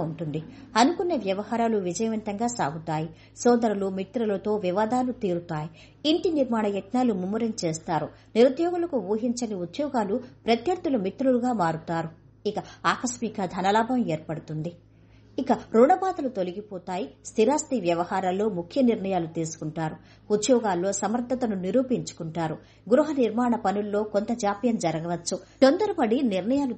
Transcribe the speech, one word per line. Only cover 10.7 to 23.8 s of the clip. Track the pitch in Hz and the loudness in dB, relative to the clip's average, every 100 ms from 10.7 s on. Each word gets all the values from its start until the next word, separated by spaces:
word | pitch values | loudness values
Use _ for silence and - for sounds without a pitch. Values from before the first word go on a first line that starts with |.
| 359 330 254 | -2 0 -2
మిత్రులుగా | 190 - 262 247 247 220 | -2 0 2 2 0 0
మారుతారు. | 165 160 - 165 165 - - _ 202 | 0 0 -4 -4 -4 -10 -20 _ -6
ఇక | 190 - - 170 | -6 -10 -2 0
ఆకస్మిక | - 240 - 220 208 180 185 | 0 -4 -4 -6 -4 -4 0
ధనలాభం | 190 214 226 254 180 | 2 2 2 0 0
ఏర్పడుతుంది. | 156 - 156 - 156 165 - - - - - - - | -4 -4 -10 -8 -8 -8 -10 -20 -20 -20 -20 -12 -6
ఇక | 262 226 - | 0 0 2
రుణబాధలు | 220 277 370 381 359 262 196 | 6 6 6 2 -2 -4 -4
తొలగిపోతాయి. | 180 185 - 185 185 185 269 - - | -4 -6 -10 -12 -8 -6 -8 -12 -6
స్థిరాస్తి | - 214 302 - 254 | 2 4 4 0 -2
వ్యవహారాల్లో | 170 170 175 190 185 190 220 | 2 0 0 0 0 0 0
ముఖ్య | 175 175 277 | -2 -2 2
నిర్ణయాలు | 247 208 196 180 160 165 | 4 4 0 0 -2 -4
తీసుకుంటారు. | 160 - 156 165 160 - - - - | -6 -6 -8 -4 -6 -6 -16 -20 -2
ఉద్యోగాల్లో | 208 214 240 214 175 190 196 | 0 4 4 4 0 0 -2
సమర్థతను | 202 240 240 254 233 190 185 | -2 -2 -2 -2 -2 -2 0
నిరూపించుకుంటారు. | 247 254 208 156 - 165 170 160 151 - - - | 0 0 -2 -4 -10 -8 -4 -4 -6 -12 -20 2
గృహ | 254 302 277 | 4 4 2
నిర్మాణ | 220 220 247 233 190 | 2 2 0 2 0
పనుల్లో | 202 | 0